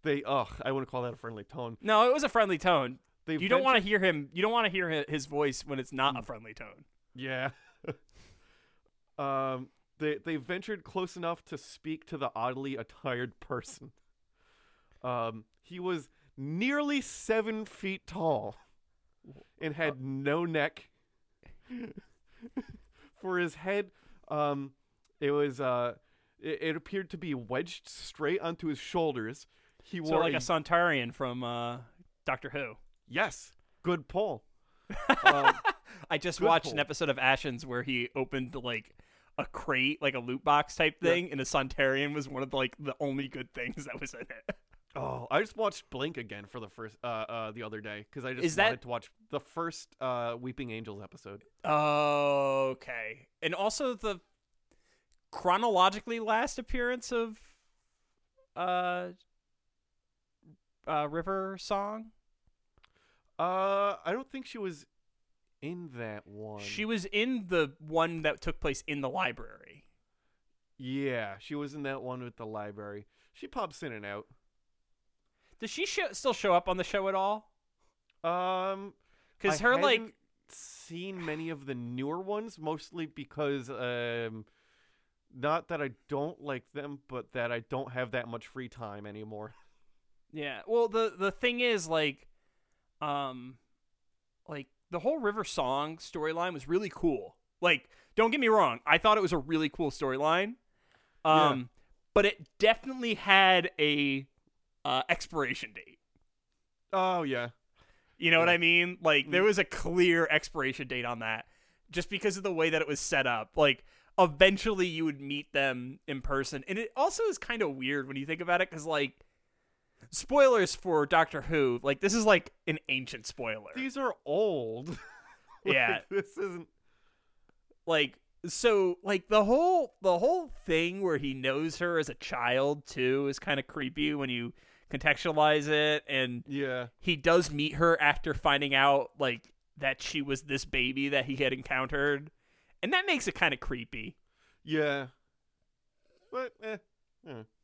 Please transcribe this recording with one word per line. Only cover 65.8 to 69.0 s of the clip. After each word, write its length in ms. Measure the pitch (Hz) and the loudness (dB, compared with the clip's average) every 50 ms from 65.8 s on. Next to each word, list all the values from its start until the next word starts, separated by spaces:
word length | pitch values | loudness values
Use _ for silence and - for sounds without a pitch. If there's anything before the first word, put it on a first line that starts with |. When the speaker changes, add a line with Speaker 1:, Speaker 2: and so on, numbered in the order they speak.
| 175 156 127 | -12 -14 -10
Speaker 1:
that 320 | 120 117 110 107 104 _ | -10 -8 -8 -8 -12 _
one. 340 | - 101 147 107 - 107 104 | -16 -16 -14 -12 -12 -12 -12
Speaker 2:
She 240 | 101 202 202 202 214 | -10 -10 -6 -4 -2
was 200 | 214 226 208 175 | -2 -2 -2 -4
in 420 | 196 - 208 220 254 262 240 196 170 | -2 -2 -2 0 0 -2 -4 -2 0
the 260 | 185 170 156 139 - _ | 2 2 2 2 -2 _
one 440 | 151 151 156 165 165 170 170 160 | -12 -2 2 2 2 2 0 0
that 180 | 156 151 - - | 0 0 -2 0
took 180 | - - - - | -4 -6 -4 -2
place 220 | - 151 135 - - | -2 -4 -4 -4 -6
in 140 | - 151 143 | -6 -6 -4